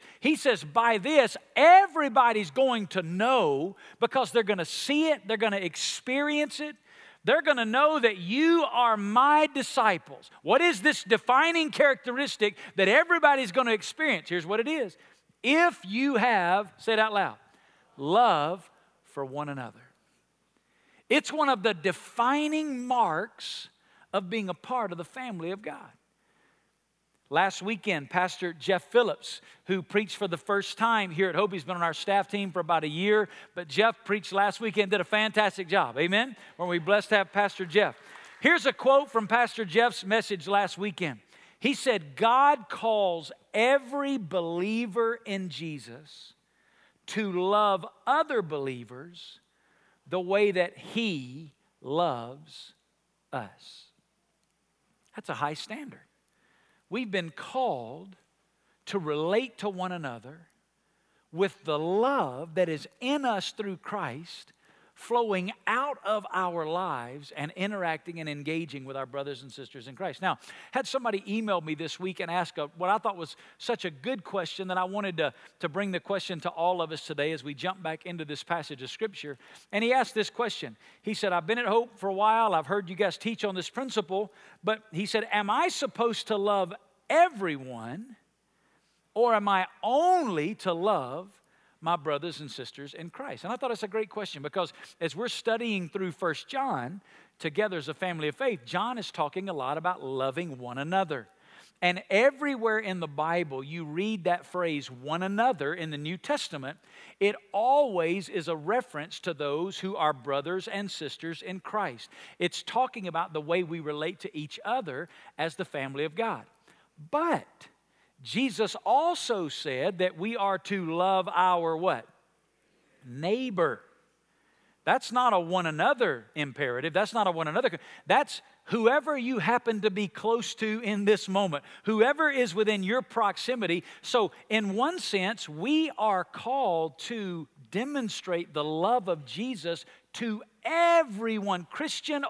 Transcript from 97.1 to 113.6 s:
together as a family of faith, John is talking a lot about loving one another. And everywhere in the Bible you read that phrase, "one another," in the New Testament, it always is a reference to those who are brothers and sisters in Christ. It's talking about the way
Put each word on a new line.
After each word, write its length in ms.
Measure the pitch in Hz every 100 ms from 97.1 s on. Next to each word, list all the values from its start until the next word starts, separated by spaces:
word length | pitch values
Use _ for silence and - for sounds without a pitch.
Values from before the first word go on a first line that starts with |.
| - _ _
together 380 | 160 147 214 175
as 100 | 139
a 60 |
family 340 | 151 185 165 151
of 80 | -
faith, 300 | 262 180 117
John 320 | 180 226 240
is 140 | 190
talking 360 | - 147 185 196
a 60 |
lot 240 | 156 127 151
about 260 | 170 180
loving 540 | 135 135 135 131 175 127
one 200 | 123 123
another. 520 | 151 190 175 139 107 _ _ - - _
And 220 | 180 180 -
everywhere 680 | 202 262 269 294 262 220 214
in 200 | 208 185
the 80 | 160
Bible 560 | 143 156 175 160 135
you 220 | 139 165 156
read 400 | 156 208 220 170
that 200 | 175 -
phrase, 460 | 180 170 147 131
"one 320 | 123 135 165
another," 500 | 190 202 247 180 139
in 160 | 180 160
the 80 | 147
New 200 | 151 180
Testament, 640 | - 285 - 151 131 - _ - - -
it 160 | 202 208 -
always 720 | 202 233 285 277 185 165 190 170
is 220 | 196 165
a 80 | 160
reference 640 | 151 240 240 151 156 -
to 120 | -
those 460 | 147 147 147 185 -
who 160 | 190 196
are 160 | 151
brothers 560 | 139 123 139 143 185 196
and 240 | 196 202
sisters 500 | - 147 - 165 165
in 200 | 185 185
Christ. 480 | - 214 180 117 - - - -
It's 220 | 175 -
talking 460 | - 233 254 233 185
about 240 | 165 185
the 80 | 156
way 240 | 151 175